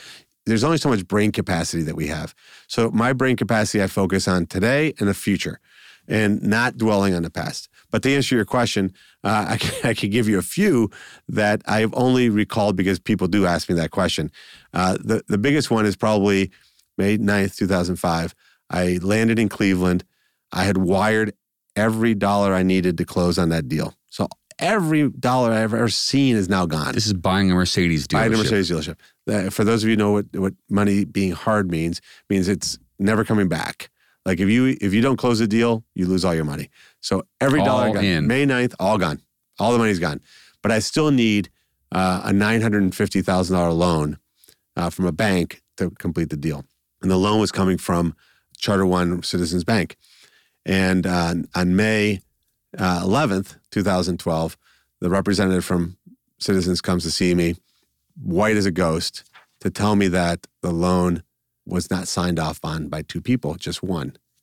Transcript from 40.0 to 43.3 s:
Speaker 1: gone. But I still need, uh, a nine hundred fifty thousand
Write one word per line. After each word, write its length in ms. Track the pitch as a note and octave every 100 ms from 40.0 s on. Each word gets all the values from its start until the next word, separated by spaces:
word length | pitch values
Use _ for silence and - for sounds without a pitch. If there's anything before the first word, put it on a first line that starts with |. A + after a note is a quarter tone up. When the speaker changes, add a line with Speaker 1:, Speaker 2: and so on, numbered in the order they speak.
Speaker 1:
gone. 200 | E2 D2 - - - _
But 100 | G#2+
I 80 | A2
still 300 | G#2 - D#3
need, 380 | C3+ A2+ G#2 F#2+ _ _ _ -
uh, 300 | F#2 F#2 F#2
a 80 | -
nine 280 | G2+ G#2 A2+
hundred 340 | A2 G#2 F#2+
fifty 280 | - G2+ G2
thousand 340 | F#2